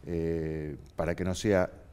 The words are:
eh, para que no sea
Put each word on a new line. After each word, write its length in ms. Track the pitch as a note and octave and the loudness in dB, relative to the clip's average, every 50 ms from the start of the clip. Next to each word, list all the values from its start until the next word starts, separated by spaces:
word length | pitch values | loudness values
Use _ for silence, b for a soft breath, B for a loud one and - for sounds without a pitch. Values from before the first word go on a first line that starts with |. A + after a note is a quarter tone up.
| - - | -6 -4
eh, 680 | F2 E2+ E2 E2 E2 E2 D#2+ D#2 D#2 D#2 D#2 D2+ C#2+ C#2+ - - - | -2 -2 0 0 0 0 -2 -2 -4 -4 -6 -6 -8 -10 -14 -18 -6
para 180 | - - D#2+ F2 | -4 -2 -2 0
que 100 | - F#2 | -2 -2
no 120 | F#2 F#2 | -2 -2
sea 340 | - - A2 G2+ F#2 F2+ - - - - - | 0 2 4 6 6 4 2 -2 -12 -20 -20